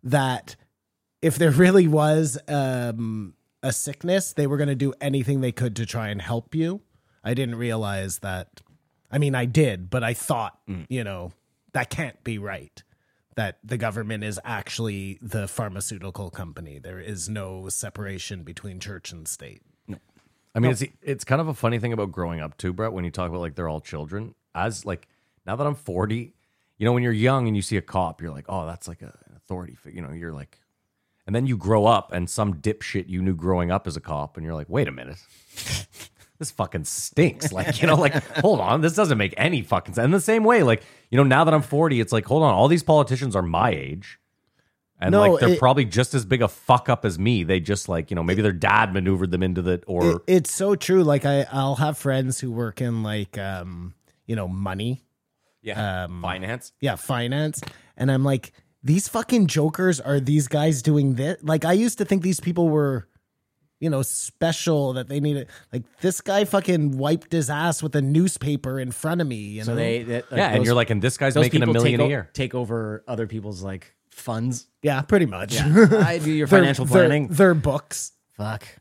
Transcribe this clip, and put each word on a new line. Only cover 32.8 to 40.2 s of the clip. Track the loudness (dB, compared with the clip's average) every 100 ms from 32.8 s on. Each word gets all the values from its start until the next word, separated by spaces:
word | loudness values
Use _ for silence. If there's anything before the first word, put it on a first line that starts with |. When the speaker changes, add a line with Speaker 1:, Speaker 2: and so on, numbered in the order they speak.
| -6 -6 -6
Speaker 3:
you | -4
knew | -2
growing | -2 0 0 2
up | -2 -2
as | -10
a |
cop, | -8 -8 -8 -10
and | -10
you're | -10
like, | -6
"Wait | -2 -2
a |
minute. | -6 -16 -18 _ _ _ -14
<laughs> | -8 -8 -10 -20 -20 _ _ _
This | -14
fucking | -6 -6 -4 -8
stinks." | -8 -4 2 2 2 -6
Like, | -4 -4 0
you | 4
know, | 4
like, | 4
<laughs> | 0 -4 0
"Hold | 2 2
on, | 2 2
this | 2 2
doesn't | 2 2
make | 0 0
any | 0 0
fucking | 0 -2 -2
sense." | 0
And | 2
the |
same | 2